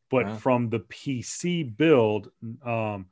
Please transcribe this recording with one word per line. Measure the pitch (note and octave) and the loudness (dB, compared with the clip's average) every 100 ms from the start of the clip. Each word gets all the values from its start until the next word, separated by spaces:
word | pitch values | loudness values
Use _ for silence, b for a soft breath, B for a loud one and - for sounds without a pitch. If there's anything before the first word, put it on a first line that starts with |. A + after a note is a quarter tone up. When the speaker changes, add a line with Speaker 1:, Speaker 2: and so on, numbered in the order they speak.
| _ | _
Speaker 1:
but | C3 | 0
Speaker 2:
Wow. | G#2 A2 | 0 -2
Speaker 1:
from | C3 B2 A#2 | 0 2 0
the | A2+ | -4
P | - - - B2+ | -6 -12 -8 -8
C | - - F3 F3 | -8 -8 -4 -4
build, | C3 G#2+ E3 C#3 A2 G#2+ - _ A2+ A#2 | -6 0 6 6 6 0 -6 _ -14 -12
um, | A#2+ A2+ G#2+ G2+ F#2 | -6 -4 -4 -6 -12